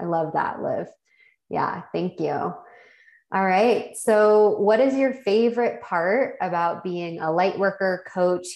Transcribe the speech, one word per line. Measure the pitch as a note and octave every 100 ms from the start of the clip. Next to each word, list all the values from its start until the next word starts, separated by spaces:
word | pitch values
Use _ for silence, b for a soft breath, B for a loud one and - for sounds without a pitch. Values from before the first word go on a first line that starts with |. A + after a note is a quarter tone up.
I |
love | F3 E3 D#3
that, | D#3 D3 -
Liv. | - - F3 _ b b b b -
Yeah, | D#3 D3+ E3 -
thank | E3+ F3+ E3+
you. | D3 C#3+ - - B B B B B B B
All | F#3+ F#3+
right. | F#3 A#3 G#3+ - -
So | - G#3+ G#3+ G#3+ G#3 -
what | G3+ A3+
is | C4+
your | C4+ C4+
favorite | B3+ G3+ G#3+ A#3 A#3 A#3+ -
part | - F3 F3 A#3+ B3 -
about | F3+ E3+ E3+ F3+
being | F#3 F3 E3+ E3
a | D#3+
light | E3 F#3+ -
worker, | G3 G3 F#3+ F3+ -
coach, | F#3+ F3+ F3+ F3+